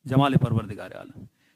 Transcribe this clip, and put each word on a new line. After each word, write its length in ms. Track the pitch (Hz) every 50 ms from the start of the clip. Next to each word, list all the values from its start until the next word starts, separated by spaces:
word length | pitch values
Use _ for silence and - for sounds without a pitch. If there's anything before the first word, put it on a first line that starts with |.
| _
जमाल 280 | 123 131 135 139 139 131
परवरदिगार 580 | 127 127 120 110 113 107 101 101 90 92 92 -
आलम। 340 | - - - - - - - _ _ _ _ _